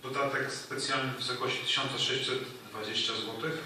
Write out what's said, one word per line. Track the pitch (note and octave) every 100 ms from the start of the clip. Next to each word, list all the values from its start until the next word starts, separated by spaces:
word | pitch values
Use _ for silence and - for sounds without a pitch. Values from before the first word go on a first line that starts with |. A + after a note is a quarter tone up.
Dodatek | C3 C3+ C#3+ C#3 C3
specjalny | - - C3+ - C#3 C3
w | B2+
wysokości | - B2+ C3 - -
tysiąc | C#3 C3+ - -
sześćset | - - B2+ - - -
dwadzieścia | A2 G#2+ G#2+ - -
złotych. | G#2+ A2+ D#3 D#3+